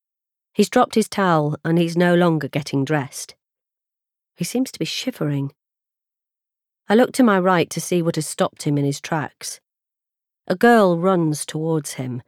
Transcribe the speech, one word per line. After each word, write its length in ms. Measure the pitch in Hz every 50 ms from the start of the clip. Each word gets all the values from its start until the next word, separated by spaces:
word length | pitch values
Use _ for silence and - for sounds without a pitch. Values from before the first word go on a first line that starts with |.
| _ _ _ _ _ _ _ _ _ _
He's 160 | _ - 208 -
dropped 280 | - 247 247 - -
his 120 | 226 208 -
towel 480 | - - 196 180 170 156 147 147 151 - -
and 140 | 165 165 170
he's 180 | 170 165 165
no 200 | 170 175 175 175
longer 320 | 175 175 175 165 156 143 127
getting 360 | - 143 143 - - 139 135
dressed. 520 | 135 156 147 131 127 - - - - - _ _ _ _ _ _ _ _ _ _ _ _ _ _ _ _ _ _ _ _
He 80 | -
seems 300 | 175 - - 240 262 -
to 80 | - -
be 40 | 165
shivering. 680 | - - - - 262 247 - 160 147 143 139 139 139 - _ _ _ _ _ _ _ _ _ _ _ _ _ _ _ _ _ _ _ _ _ _ _ _ _ _ -
I 60 | 208
look 180 | 226 254 - -
to 100 | - 254
my 140 | 226 196 190
right 300 | 180 190 185 170 147 -
to 100 | - 170
see 200 | - - 185 175
what 140 | 165 170 170
has 140 | 160 151 -
stopped 340 | - - 190 - _ -
him 160 | - 151 147 143
in 60 | 143
his 160 | 139 139 -
tracks. 600 | - - 170 156 139 - _ - - - - - _ _ _ _ _ _ _ _ _ _ _ _ _ _ _ _ _
A 80 | - 185
girl 440 | 180 - 233 240 226 202 185 175 165
runs 460 | 170 190 190 175 165 156 151 - -
towards 500 | - - 156 160 165 160 156 147 - -
him, 280 | - 131 127 123 123 -